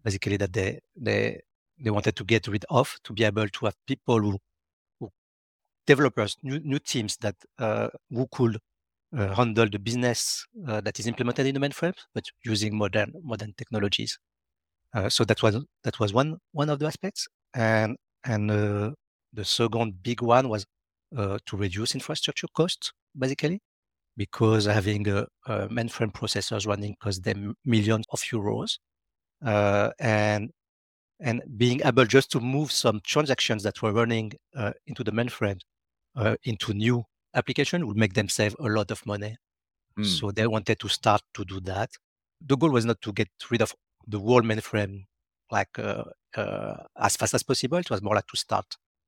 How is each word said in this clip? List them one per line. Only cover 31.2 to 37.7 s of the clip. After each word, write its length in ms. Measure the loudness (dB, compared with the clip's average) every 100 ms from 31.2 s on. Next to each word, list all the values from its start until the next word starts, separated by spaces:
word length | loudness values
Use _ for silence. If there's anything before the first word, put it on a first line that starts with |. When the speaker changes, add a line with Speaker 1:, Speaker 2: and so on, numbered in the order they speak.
Speaker 1:
and 200 | -4 -4 -6 2
being 260 | 2 4
able 220 | 4 6 6
just 240 | 6 4
to 80 | 0
move 320 | 0 0 0
some 260 | 0 2 2
transactions 580 | 0 0 2 0 0 0
that 200 | -2 -2
were 100 | 0
running, 400 | 2 2 0 -4 -10 _ -6
uh, 160 | -6 -6 -10
into 180 | -8
the 80 | -4
mainframe, 480 | -2 -2 -2 -2 -4 -10 _ _ _ _ -2
uh, 180 | 0 0
into 300 | -4 -4 -4
new 300 | 0 2 2 -2 _ _
application 520 | -2 0 0 0